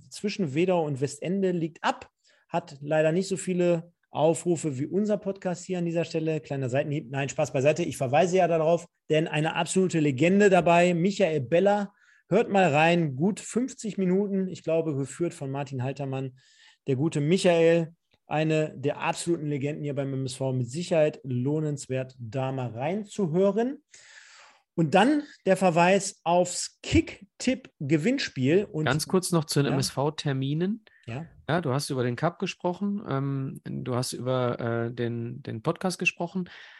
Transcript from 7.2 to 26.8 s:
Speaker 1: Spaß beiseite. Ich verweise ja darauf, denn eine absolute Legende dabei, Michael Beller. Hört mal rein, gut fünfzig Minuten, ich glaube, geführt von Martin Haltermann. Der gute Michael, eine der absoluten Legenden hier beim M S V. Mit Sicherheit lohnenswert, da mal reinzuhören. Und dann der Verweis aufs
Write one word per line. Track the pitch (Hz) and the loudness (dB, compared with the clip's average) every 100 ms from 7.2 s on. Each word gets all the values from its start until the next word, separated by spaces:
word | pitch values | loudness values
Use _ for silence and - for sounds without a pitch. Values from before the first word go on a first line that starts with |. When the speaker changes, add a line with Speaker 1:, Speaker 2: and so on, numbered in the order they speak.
| 139 | -4
Speaker 1:
Spaß | - 147 | -4 -2
beiseite. | 139 139 156 | 2 2 2
Ich | 170 - | -2 -4
verweise | 127 147 180 185 | 0 2 4 4
ja | 170 | 2
darauf, | 165 156 170 - _ - | 2 2 0 -2 _ -2
denn | 151 165 | 0 0
eine | 151 160 | -2 -2
absolute | - 175 190 185 165 | -2 0 2 2 2
Legende | 147 127 165 202 208 | 2 4 4 6 6
dabei, | 180 165 170 180 | 6 6 6 6
Michael | 170 190 202 180 151 | 4 0 2 2 2
Beller. | 123 165 196 208 202 _ _ _ - | 2 4 4 2 -2 _ _ _ 0
Hört | 196 240 | 0 4
mal | 196 175 | 4 4
rein, | 143 160 175 160 | 6 4 4 2
gut | 131 190 202 | 0 0 -2
fünfzig | - 220 254 - 220 185 | -4 -2 -2 -6 -8 -2
Minuten, | 185 185 208 196 185 | 0 2 0 -2 -4
ich | 170 | -6
glaube, | 156 165 160 135 | -2 -2 0 -4
geführt | 135 - 170 | -6 -4 -6
von | - 135 | -4 -8
Martin | 139 139 135 | -6 -6 -6
Haltermann. | 127 139 139 135 135 127 _ _ - _ - | -6 -6 -6 -6 -8 -12 _ _ -20 _ -4
Der | 131 | -2
gute | 160 151 | 0 0
Michael, | 147 185 185 165 165 170 165 _ _ _ - | 0 4 4 6 6 4 0 _ _ _ -6
eine | 151 156 156 156 143 | -2 2 0 0 -4
der | 143 - | -4 -2
absoluten | 160 170 170 170 147 | -4 -4 -2 -2 -2
Legenden | 143 143 156 | -4 -4 -6
hier | 147 | -6
beim | 139 139 | -4 -4
M | 135 | -4
S | 131 | -6
V. | - 135 | -4 -2
Mit | 127 120 | -2 -4
Sicherheit | 151 175 165 151 151 | -6 0 2 2 0
lohnenswert, | 139 123 131 156 151 139 - 131 131 - | -6 -2 0 0 -2 -4 -4 -6 -6 -12
da | 113 135 131 | -8 -6 -4
mal | 135 120 | -4 -6
reinzuhören. | 110 147 202 202 - 180 170 196 202 247 294 _ - - - - - - _ _ - | -4 -4 -4 -6 -4 0 2 2 2 -2 -4 _ -20 -20 -20 -20 -20 -20 _ _ -2
Und | 156 | 2
dann | 185 240 294 - - 185 | 4 4 2 -2 -4 0
der | 185 | 2
Verweis | 185 170 175 196 190 - | 4 4 4 4 0 -6
aufs | 160 180 180 - - _ | 0 2 2 -2 -10 _